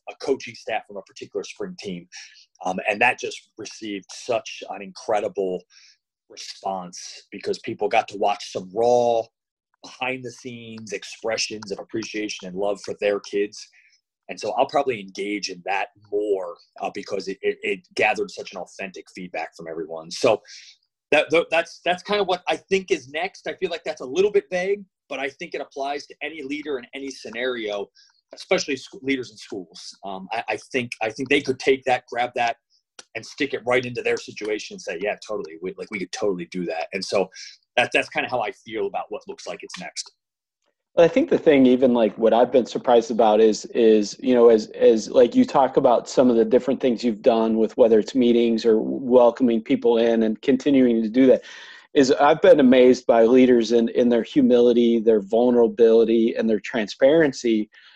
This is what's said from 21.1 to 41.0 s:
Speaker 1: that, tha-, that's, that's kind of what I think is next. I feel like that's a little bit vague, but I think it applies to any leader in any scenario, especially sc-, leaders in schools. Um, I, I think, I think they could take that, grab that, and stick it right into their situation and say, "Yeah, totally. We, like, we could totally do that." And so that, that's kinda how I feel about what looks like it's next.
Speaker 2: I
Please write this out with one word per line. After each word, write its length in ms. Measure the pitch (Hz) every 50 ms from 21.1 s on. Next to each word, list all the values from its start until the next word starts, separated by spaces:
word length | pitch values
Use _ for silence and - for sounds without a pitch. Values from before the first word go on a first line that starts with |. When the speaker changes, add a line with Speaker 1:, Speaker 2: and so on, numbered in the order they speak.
Speaker 1:
that, 180 | - 151 143 -
tha-, 160 | 156 165 160 -
that's, 320 | 160 165 170 - - - _
that's 180 | 170 180 180
kind 180 | - - 208 208
of 60 | 202
what 160 | 175 185 175 _ -
I 80 | 160
think 340 | 151 _ _ 190 196 190 -
is 180 | 190 151 123 131
next. 380 | 143 156 175 202 - - _
I 80 | 170 151
feel 160 | - 185 175
like 140 | 170 160 _
that's 160 | - - -
a 40 | 147
little 280 | 127 131 175 196 208
bit 140 | - 202 196 _
vague, 340 | 185 180 180 196 202 208 196 _ _ _ _ _
but 120 | 143 131
I 80 | 135 139
think 260 | 135 _ 175 160 -
it 60 | -
applies 460 | 143 - _ 143 135 139 143 147 - _
to 80 | - _
any 200 | 147 147 160 160
leader 340 | 139 135 147 151 147 151 143
in 100 | 127 120 120
any 160 | - 139 139 139
scenario, 800 | 131 - - 123 110 117 123 127 123 120 110 104 104 101 101 - _ _ _ _ _ _ _ _ -
especially 400 | - - _ 190 175 - - 139
sc-, 260 | 127 - - - 135
leaders 300 | 131 135 135 127 120 107
in 60 | 110
schools. 600 | 101 - - 120 101 90 _ 90 - - - - _
Um, 240 | - 98 98 95 95 92
I, 100 | 107 113 - -
I 80 | 110 107 - _
think, 180 | - 131 120 120 - _
I 100 | 110 113
think 180 | - - 135 127
they 120 | 143 151
could 200 | 139 - 135 -
take 240 | - 147 135 135 131
that, 200 | 131 127 123 - _
grab 240 | - 120 123 123 -
that, 220 | 127 120 117 117 - _ _ _ _ _ _ _ - - _ _
and 100 | 113 113
stick 300 | - - - 147 135 131
it 80 | 113 -
right 200 | 123 123 127 123
into 180 | 123 123 117
their 140 | 107 120 120
situation 580 | 113 - - 104 - 104 107 110 107 - - 107
and 80 | 92
say, 160 | - 104 92 85
"Yeah, 140 | 95 104 92 90 -
totally. 340 | - 107 101 78 78 82 80
We, 120 | 87 92 92 90
like, 120 | 90 -
we 80 | 107 101
could 100 | 90 -
totally 340 | - - - 104 95 87 85
do 180 | 82 - 92 87
that." 240 | 85 80 80 82 -
And 120 | - 98 92
so 260 | - - 104 92 - _ - - - - _ _ _ _
that, 140 | 123 120 117
that's 160 | - 143 127 -
kinda 200 | - 156 139 110
how 120 | 127 123
I 100 | 110 104
feel 360 | 98 _ _ 113 110 107 98
about 180 | 98 - 92 85 -
what 120 | 104 95 - 98
looks 180 | 98 - -
like 160 | 95 87 87
it's 160 | - 80 - 92
next. 320 | 85 76 _ - - - _ _ _ _ _ _ _ _ _ _ _ _ _ _ _ _ _
Speaker 2:
I 100 | -